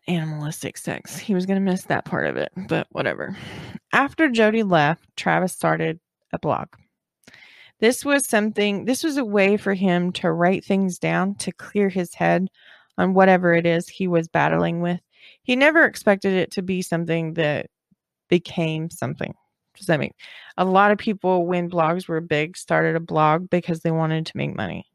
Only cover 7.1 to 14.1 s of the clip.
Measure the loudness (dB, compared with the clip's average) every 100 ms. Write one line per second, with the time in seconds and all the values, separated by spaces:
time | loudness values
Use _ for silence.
7.1 | _ _ -20 -20 -20 -20 _ 0 2 0
8.1 | 0 2 0 0 0 0 0 -2 -2 -2
9.1 | -2 0 2 2 2 0 0 2 2 0
10.1 | -2 -2 2 2 0 0 0 0 -2 -2
11.1 | -2 -2 -4 -10 -12 -6 -2 0 0 -6
12.1 | -2 2 2 0 _ -20 -20 _ -2 2
13.1 | 6 6 6 4 4 2 0 -2 -6 0